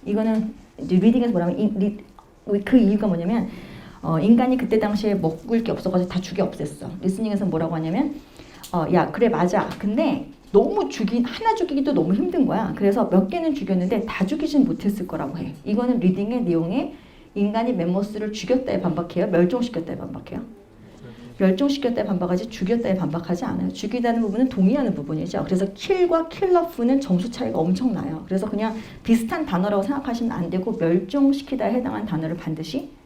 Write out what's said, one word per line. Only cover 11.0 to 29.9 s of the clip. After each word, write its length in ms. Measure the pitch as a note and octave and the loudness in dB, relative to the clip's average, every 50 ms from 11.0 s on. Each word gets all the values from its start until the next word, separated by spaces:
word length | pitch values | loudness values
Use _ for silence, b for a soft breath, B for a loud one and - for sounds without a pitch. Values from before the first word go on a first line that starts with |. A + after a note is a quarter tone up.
| G#3+ F#3+ A#3 A#3+ A#3+ | -2 0 2 0 0
하나 320 | - - - A4 A4+ G#4+ | 0 -2 -2 0 0 2
죽이기도 380 | - F4+ - D4 C#4 C#4 D4 C#4 | 2 0 -2 0 0 0 2 2
너무 220 | F#3+ D#3+ E3 F#3+ | 2 2 2 2
힘든 320 | A3+ E4 F4+ E4+ F4 B3 | 2 2 0 2 2 2
거야. 260 | - D#3+ G3+ A3 F#3 D3+ | 2 2 0 0 -2 -2
그래서 320 | - G3+ G3 G3+ A#3+ G#3 - | 2 2 2 4 4 2 4
몇 180 | F3+ F#3 G#3 - | 4 4 4 4
개는 260 | F4 F4 E4 D#4+ C#4+ | -2 -2 0 0 -2
죽였는데 520 | - G3 F#3+ F#3+ F3+ F3 F#3+ A#3+ G#3+ - | -2 -2 0 0 0 0 0 0 -2 -2
다 180 | - - - F#3+ | -4 -2 -2 -2
죽이진 380 | - D4 D#4 D#4 D4+ D4 C#4+ - | -2 0 -2 -2 2 4 4 4
못했을 420 | - - - - G3+ G3 - F3+ | 4 2 -2 0 -2 -2 -2 -4
거라고 300 | - - - D3+ - - E3 | -8 -6 -6 -6 -6 -6 -8
해. 160 | - E3 - - - | -8 -8 -10 -10 -4
이거는 360 | G3 G#3 A3+ A#3+ B3 B3 - | -2 0 0 2 2 0 4
리딩의 420 | - F#3 F#3 F#3+ G3+ G#3+ B3 B3 G#3+ | 4 2 2 2 -2 -2 -2 -2 0
내용에 520 | F3 E3+ E3 E3 E3 G3+ C4+ E4+ - B B B B B B B B B | 2 2 2 0 0 0 -2 -2 -4 B B B B B B B B B
인간이 380 | G3+ G3+ G#3 G#3+ A3+ A#3 B3 A3+ | 0 0 0 0 0 0 0 0
맘모스를 600 | F#3 E3+ F3 F3+ G3 G3+ G#3 - G#3+ G#3+ G#3 G#3+ | 0 0 0 0 0 -2 -2 -4 -6 -6 -6 -6
죽였다에 480 | - - F3+ B3 C4 C4 - G3+ F#3 | -8 -2 0 0 0 2 0 -2 -2
반박해요? 480 | F3+ F3+ D#3 F3 E3+ - - F3 G3 G#3 | 0 -2 -2 -2 -4 -4 -2 -2 0 2
멸종시켰다에 680 | - E3 F3 F3+ G#3+ B3 A#3+ A#3+ - D#3+ E3 - - | 4 4 4 4 2 0 -2 -2 -4 -8 -6 -6 -8
반박해요? 440 | - - - - - - - - - - - - G3+ - - - B B B B B B B B B B B B - | -8 -8 -10 -12 -12 -12 -12 -12 -12 -12 -12 -18 -20 -20 -20 -20 B B B B B B B B B B B B 2
멸종시켰다에 640 | G3 F#3+ F#3 F#3+ C#4+ C#4+ C#4 - - A#3+ A#3 A3 G#3 | 4 4 4 4 2 0 0 0 0 -2 0 0 -2
반박하지 460 | G#3 G3 F3 F3+ F3 F3+ F#3 - - | 0 0 -2 0 0 0 -2 -2 -6
죽였다에 460 | - - F#3+ F3+ A#3 A#3 A#3 G#3+ F#3+ | -6 -6 -2 0 0 0 2 0 0
반박하지 480 | F#3 F3 D3 D3+ E3+ E3+ - F3 F3 - | 0 0 -2 -4 -4 -2 -4 -4 -2 -2
않아요. 240 | E3 F3+ F3+ F3+ F#3 - | -4 -4 -2 -2 -4 -4
죽이다는 480 | - - G3+ - B3 A#3+ A#3+ A#3 A#3 | -6 -6 -4 -4 0 0 2 2 2
부분은 280 | A3+ G#3 G3 A3 C4 B3+ | 0 0 2 2 0 2
동의하는 440 | - G3+ F#3 F#3+ B3 D4 C4+ G#3+ F#3 | 2 4 4 4 4 4 0 0 -2
부분이죠. 500 | - C#3 - D3+ D#3 E3+ F3+ - - D3 | -4 -4 -6 -4 -4 -4 -4 -4 -4 -2
그래서 220 | - F#3 F3+ F#3 F#3+ - | 0 0 0 0 -2 -4
킬과 560 | - - - G4 F#4 F4+ F4 E4+ E4 E4 E4 | -10 -2 -2 2 2 2 2 2 0 0 -2
킬러프는 720 | - - G4+ F#4 F4+ F4 E4+ E4+ - - A#3 A#3+ C4+ C#4 | -4 -2 2 4 4 4 4 2 -4 -2 0 2 2 2
점수 300 | C4+ - F#3 F3 F#3 A#3 | 2 2 0 0 0 -2
차이가 280 | - - B3 A3+ - D3 | -6 -6 -6 -4 0 0
엄청 320 | D#3+ F3+ F#3 F#3 B3 B3+ G3 | 2 2 0 2 0 -2 -2
나요. 320 | D#3 C#3 C#3+ D#3+ D#3+ - | -2 -4 -6 -6 -8 -6
그래서 240 | - F#3 F#3+ A#3 G#3+ | -4 -2 -2 -2 -2
그냥 240 | - G3+ A3 A3 A3 A3 B B B B B | -4 -2 -2 -2 -4 -6 B B B B B
비슷한 420 | - A3+ A#3 - - F4+ E4 D#4 | 2 2 2 4 -2 -4 -4 -2
단어라고 380 | - F#3+ F3 F#3+ G#3 G3+ G3 F#3+ | -2 0 0 0 2 2 0 0
생각하시면 480 | - | 0